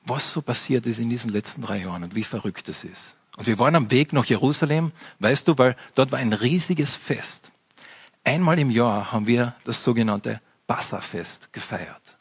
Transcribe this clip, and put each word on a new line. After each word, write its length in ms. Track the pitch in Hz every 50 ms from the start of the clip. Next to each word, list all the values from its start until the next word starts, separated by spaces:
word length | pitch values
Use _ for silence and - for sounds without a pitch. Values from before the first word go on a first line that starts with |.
| _
was 260 | - 127 147 - -
so 100 | - 165
passiert 460 | 143 - 151 - - - 135 123 113
ist 140 | 120 113 113
in 100 | 117 117
diesen 200 | 120 123 117 113
letzten 320 | 101 104 - - - -
drei 160 | 120 - 104 101
Jahren 260 | 92 92 87 90 87
und 100 | 87 95
wie 80 | 110
verrückt 460 | 107 - - 110 - 104 90 - - -
es 160 | 90 - -
ist. 320 | - 95 - - - - _ _ _ -
Und 120 | - 101 113
wir 100 | 110 98
waren 160 | 120 139 165
am 160 | 170 127 107
Weg 220 | 131 131 151 -
nach 140 | - 139 120
Jerusalem, 680 | - 117 101 - 135 147 - - 143 147 160 165 160 - - - - - _
weißt 300 | - 110 139 143 - -
du, 100 | 160 127
weil 180 | 123 127 120 - - - _
dort 160 | - 131 131
war 80 | 131 127
ein 120 | 131 113
riesiges 640 | 107 101 110 123 165 185 160 - 185 156 147 143 -
Fest. 560 | - - - 139 95 - - - - - - _ _ _ _ _ - - - - - - - _ _
Einmal 380 | _ - 131 165 185 160 165 170
im 100 | 147 131
Jahr 400 | 113 113 120 120 107 104 101 -
haben 160 | - 110 104
wir 300 | 107 120 120 123 120 - _ _
das 180 | - 110 -
sogenannte 580 | - 135 120 117 113 110 104 101 - 113 110 110 _ _ _ _ _ -
Passafest 840 | - - - - - 90 - - - 85 85 - - - - _
gefeiert. 640 | - 110 - - - 90 87 - - - _ - - _